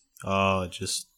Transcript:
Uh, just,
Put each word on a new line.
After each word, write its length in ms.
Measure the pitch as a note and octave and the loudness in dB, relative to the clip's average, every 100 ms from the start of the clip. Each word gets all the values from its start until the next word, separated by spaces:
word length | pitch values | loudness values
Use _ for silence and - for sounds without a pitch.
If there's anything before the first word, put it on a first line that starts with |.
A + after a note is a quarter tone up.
| _ - | _ -12
Uh, 440 | G2 G2 G2 F#2+ F2+ | -2 2 4 2 -2
just, 400 | - F#2+ - - | -6 -6 -6 -8